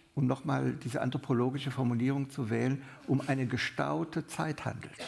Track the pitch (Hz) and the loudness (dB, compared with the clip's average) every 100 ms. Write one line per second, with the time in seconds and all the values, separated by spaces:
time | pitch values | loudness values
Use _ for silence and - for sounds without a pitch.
0 | - - 127 131 156 135 131 123 123 117 | -8 0 2 2 0 2 0 -2 -4 -2
1 | 127 131 - 120 123 139 135 131 123 117 | -2 -2 0 2 2 0 -4 0 2 2
2 | 127 139 139 - 113 117 127 135 - - | 2 2 -2 -4 0 2 2 0 -4 -14
3 | - 135 - 135 123 120 - - 139 151 | 2 2 4 0 2 0 -2 0 0 0
4 | 165 165 151 - 160 151 - - - - | -2 -4 -6 -4 -2 -2 -4 -6 -10 -10